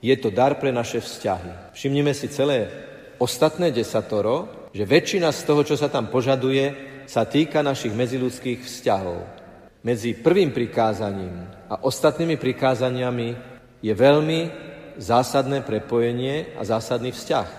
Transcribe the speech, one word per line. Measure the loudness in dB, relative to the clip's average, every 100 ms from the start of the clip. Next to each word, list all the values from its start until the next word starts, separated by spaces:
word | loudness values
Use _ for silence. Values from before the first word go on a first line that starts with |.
je | 4 2
to | 2
dar | 4 4 4
pre | 0
naše | 0 -2 -4
vzťahy. | -6 -6 -4 -4 -6 -14 -16
Všimnime | -6 -2 2 2
si | 0 -4
celé | 0 2 2 0 -6 -16 -18 -20 -2
ostatné | -2 2 2 4 0
desatoro, | 0 0 -2 0 0 2 0 -4 -12 -16
že | -6 4
väčšina | 4 4 0 0
z | 0 2
toho, | 2
čo | 4 2
sa | 0
tam | -2 0
požaduje, | 0 2 2 2 2 0 -4 -14 -16 -6
sa | -2
týka | 2 2 2 2
našich | 0 0 -2
medziľudských | -2 -2 0 -2 -4 -6 -6
vzťahov. | -8 -4 0 2 0 -6 -10 -16 -20 -20 -20 _
Medzi | -4 -2 -2
prvým | 0 4 4 4
prikázaním | 2 -2 2 0 2 -2 -4 -6 -10 -12 -16 -8
a | -4 -2
ostatnými | 2 2 2 -2 0
prikázaniami | -2 0 0 2 0 0 -2 -2 -4 -6 -12 -20 -20 _
je | -4 4
veľmi | 6 8 4 0 -2 -8 -14 -16 -18 -14
zásadné | 2 2 4 2 2 -2
prepojenie | -2 -4 0 0 2 0 -2 -4 -6 -8
a | -2
zásadný | -2 0 -4 -4
vzťah. | -8 -2 -2 -2